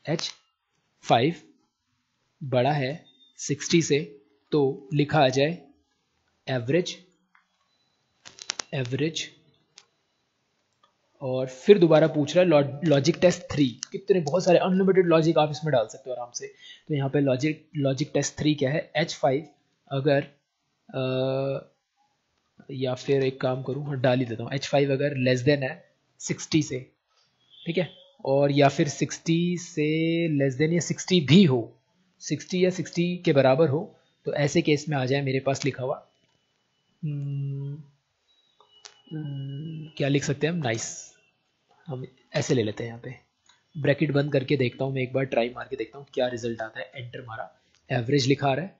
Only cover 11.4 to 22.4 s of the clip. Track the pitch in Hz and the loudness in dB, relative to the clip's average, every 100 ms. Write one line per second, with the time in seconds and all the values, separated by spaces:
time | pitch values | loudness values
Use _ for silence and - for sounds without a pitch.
11.4 | 131 - - 202 170 156 156 151 139 175 | -4 -6 6 6 8 6 6 2 0 2
12.4 | 180 147 139 127 175 143 139 165 180 175 | 6 4 2 -2 2 4 2 4 2 2
13.4 | - 143 139 113 - 202 - 190 143 175 | -6 0 0 -2 -12 -12 0 0 2 0
14.4 | 185 165 180 185 190 190 180 160 160 160 | 4 4 4 2 4 4 6 4 4 4
15.4 | 151 151 156 131 110 - 131 123 120 - | 2 -2 0 0 -2 -8 -12 -10 -10 -12
16.4 | 135 - - - - 147 139 147 139 123 | -14 -18 -20 -20 -6 -4 0 0 2 2
17.4 | 151 156 _ 151 135 135 147 147 139 - | -2 -4 _ -4 -2 -2 -2 -2 -4 -2
18.4 | 151 147 131 156 - 151 165 - 143 135 | -2 0 0 -2 -4 -4 -4 0 0 0
19.4 | 160 _ _ _ _ 139 139 139 - _ | -6 _ _ _ _ -4 0 0 -2 _
20.4 | _ _ _ _ _ 139 131 127 131 135 | _ _ _ _ _ -6 -4 -2 -2 -2
21.4 | 135 135 - _ _ _ _ _ _ _ | -4 -6 -10 _ _ _ _ _ _ _